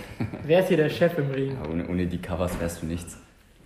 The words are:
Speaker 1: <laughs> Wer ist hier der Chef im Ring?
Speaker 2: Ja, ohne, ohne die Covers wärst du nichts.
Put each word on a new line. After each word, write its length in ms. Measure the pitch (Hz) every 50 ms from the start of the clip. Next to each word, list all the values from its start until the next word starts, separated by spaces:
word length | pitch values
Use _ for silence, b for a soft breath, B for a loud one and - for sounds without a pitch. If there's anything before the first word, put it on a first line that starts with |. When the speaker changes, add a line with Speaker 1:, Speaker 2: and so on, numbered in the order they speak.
| -
Speaker 1:
<laughs> 380 | - - - 113 107 - - -
Wer 140 | 143 160 185
ist 60 | 185 -
hier 80 | 185 156
der 120 | 151 147
Chef 280 | 147 - 175 170 170 -
im 140 | 143 139
Ring? 200 | 135 135 135 135
Speaker 2:
Ja, 180 | 135 131 - 76
ohne, 180 | 82 85 - -
ohne 180 | 87 90 90
die 120 | 87 87 87
Covers 400 | - - 90 82 90 87 - -
wärst 220 | 87 85 - -
du 40 | -
nichts. 320 | 80 85 87 - - - - - - _ _ _ - - - -